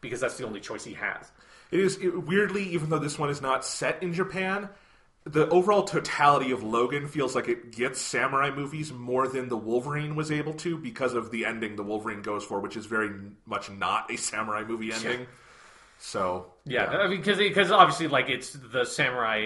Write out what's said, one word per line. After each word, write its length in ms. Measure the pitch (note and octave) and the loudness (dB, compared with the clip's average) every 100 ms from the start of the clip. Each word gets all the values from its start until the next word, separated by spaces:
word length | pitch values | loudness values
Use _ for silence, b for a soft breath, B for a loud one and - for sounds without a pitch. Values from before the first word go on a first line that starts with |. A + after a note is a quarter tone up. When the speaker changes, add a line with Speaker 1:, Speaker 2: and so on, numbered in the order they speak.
Speaker 1:
because 200 | A#2+ A#2+ | -10 -2
that's 160 | B2 - | -2 -2
the 100 | A#2+ | -8
only 140 | G#2 | -8
choice 240 | - A2 | -10 -10
he 100 | A#2 | -10
has. 380 | G2 G#2 - - B B B B | -8 -6 -6 -12 B B B B
Speaker 2:
It 80 | F3 | 2
is, 160 | F#3+ F3+ | 2 2
it, 140 | F#3 F3 | 0 -2
weirdly, 380 | D3+ F#3+ G3+ G3+ F#3+ | 2 2 2 0 -2
even 220 | E3+ D3+ | -2 0
though 80 | D#3 | 0
this 180 | C#3+ - | 0 -2
one 120 | C#3+ | -2
is 120 | C#3+ | -2
not 220 | C3+ C3+ | 0 0
set 380 | - - C#3+ D#3+ | -2 -2 -2 -2
in 80 | F3+ | -2
Japan, 560 | E3+ F#3 F#3 F#3+ G3 G3+ B B B B _ | -2 -2 -2 -2 -2 -6 B B B B _
the 240 | - D3 D#3 | -2 2 6
overall 340 | F3 F#3 G#3 | 6 6 4
totality 640 | - D#3 - - D3 C#3+ C3 | 4 0 -2 6 6 6 4
of 140 | A#2+ | 0
Logan 420 | G#2+ A#2 B2 C#3+ C#3+ | 0 2 2 0 -4
feels 300 | D3+ B2+ B2 | -2 0 0
like 100 | A#2 | 0
it 220 | A#2 A#2+ | -2 -4
gets 300 | A2+ B2+ B2+ | -4 -2 -2
samurai 500 | - B2+ C3 C3+ C#3 | -4 0 2 2 0
movies 420 | C#3 C#3 D3+ D3+ | 0 -6 -6 -8
more 360 | B2+ B2 B2+ C3 | -8 0 2 2
than 200 | C3 B2 | 0 -2
the 80 | A2+ | -4
Wolverine 600 | G#2+ A#2+ C#3+ D3 D3+ D3+ | 0 0 0 -4 -4 -4
was 160 | D3+ | -2
able 200 | D3+ D3 | -2 -2
to 220 | D#3 E3+ D#3+ | -4 -4 -4
because 380 | B2+ A#2 B2+ | -6 -2 -2
of 160 | A#2+ G#2+ | 0 -2
the 140 | A2+ | -2
ending 320 | G#2+ A2+ A2 G#2 | -2 -2 -4 -4
the 60 | |
Wolverine 380 | G2+ G#2+ A2+ G#2 | -4 -4 -4 -6
goes 220 | G#2 G#2 | -4 -4
for, 140 | - G2+ | -4 -4
which 180 | G2+ A2+ | -4 -8
is 100 | G2+ | -4
very 200 | A2 G#2+ | -2 -2
n-, 300 | G2 G2+ - - | -4 -12 -16 -8
much 240 | G2+ - | -6 -6
not 400 | G2 F#2 G#2+ A2 | -4 0 0 -2
a 40 | A#2 | -6
samurai 460 | - G#2+ A2 G#2+ | -4 -4 -4 -4
movie 220 | A2 A2+ A2 | -4 -6 -4
Speaker 1:
Yeah. 100 | A2+ | -4
Speaker 2:
ending. 300 | A2 B2 B2 B B B B B B - | -4 -4 -6 B B B B B B -18
So, 540 | - G#2 F#2 F2+ - - | -8 -2 -2 -2 -6 -14
Speaker 1:
Yeah, 260 | - B2 F#2+ | -4 0 2
Speaker 2:
yeah. 80 | E3 | 2
Speaker 1:
I 80 | G3+ | 0
mean, 140 | F#3+ | 0
'cause, 160 | F3 G3 G3+ | 2 2 4
'cause 160 | F#3+ F3+ | 4 6
obviously, 380 | G3+ E3+ C#3+ D#3+ | 8 8 6 2
like, 200 | C#3 B2+ | 2 2
it's 240 | B2+ - | -2 -6
the 320 | C#3+ A#2+ B2 | -14 -4 -2
samurai 520 | A#2+ - C3+ B2 A2+ G#2+ | 0 0 0 0 0 0